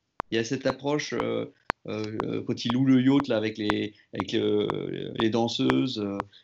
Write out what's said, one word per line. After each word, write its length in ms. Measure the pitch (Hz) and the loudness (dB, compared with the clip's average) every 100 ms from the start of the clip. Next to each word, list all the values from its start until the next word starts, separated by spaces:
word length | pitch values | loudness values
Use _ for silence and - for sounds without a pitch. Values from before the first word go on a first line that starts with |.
| _ - - | _ -12 -4
Il 40 | 113 | -2
y 40 | |
a 40 | |
cette 220 | 113 131 131 | 0 -2 -2
approche, 480 | - 139 147 - | -2 -2 -2 -2
euh, 320 | 117 113 113 113 - - - - | -2 -2 -2 -6 -10 -8 -8 -6
euh, 560 | 107 107 107 113 113 - | -6 -6 -4 -4 -4 -4
quand 200 | 113 117 | -4 0
il 80 | |
loue 120 | 123 135 | 2 6
le 160 | 131 | 6
yacht 260 | 127 139 139 | 6 4 4
là, 80 | 110 | 0
avec 200 | 107 107 | 0 -2
les, 360 | 104 107 104 - _ | -2 0 -2 -8 _
avec, 200 | - 95 | -6 -2
euh, 800 | 110 104 104 104 - 50 50 95 - | 0 2 2 0 -2 -4 -6 -6 0
les 140 | 110 | 0
danseuses, 680 | 113 117 - 131 131 135 110 | 2 0 0 0 2 0 -4
euh, 200 | 101 98 98 - | -6 -6 -8 -14